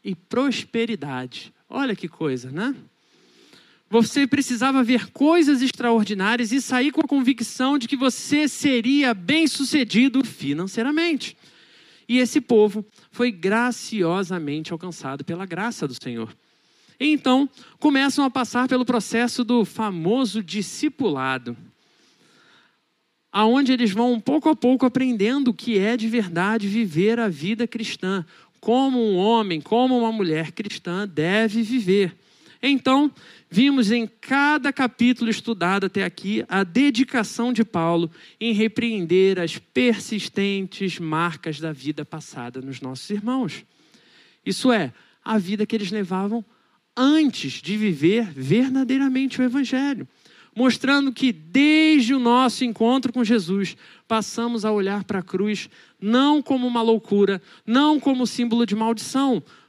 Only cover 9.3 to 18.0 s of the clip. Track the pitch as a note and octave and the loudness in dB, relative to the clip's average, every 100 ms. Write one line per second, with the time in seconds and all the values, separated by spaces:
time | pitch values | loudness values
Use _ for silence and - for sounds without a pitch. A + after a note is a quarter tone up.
9.3 | D#4 D#4 - C4+ D4+ A3+ G3+ C4 B3+ A#3+ | 2 2 0 -2 -2 0 2 4 2 -2
10.3 | - C#3 D3 F#3+ A3+ B3 D4+ E4+ D4 - | -6 -6 -4 -4 -4 -2 0 0 -2 -6
11.3 | - _ _ _ _ _ _ - B3 B3 | -16 _ _ _ _ _ _ -2 0 2
12.3 | D4+ - A3+ G#3 G3+ G3+ _ _ - B3 | 0 2 4 4 0 -10 _ _ -4 -2
13.3 | F#3 F#3 A3 B3 A#3 - A3 E3 F#3 F3 | -2 -2 0 0 -4 -8 -2 0 0 -4
14.3 | F#3 C#3+ D3+ D#3 E3 F#3 D#3+ C3+ C#3 C#3 | -6 -6 -6 -8 -10 -10 -12 -12 -10 -8
15.3 | E3+ F#3+ E3 A3+ - C#3+ A#2+ B2+ A#2 A2+ | -10 -8 -6 -6 -6 -8 -8 -10 -10 -10
16.3 | - _ _ _ _ _ _ D4 D4 C4 | -14 _ _ _ _ _ _ 0 0 2
17.3 | B3+ C#4+ - - _ D4+ C4+ | 2 0 -6 -20 _ 2 2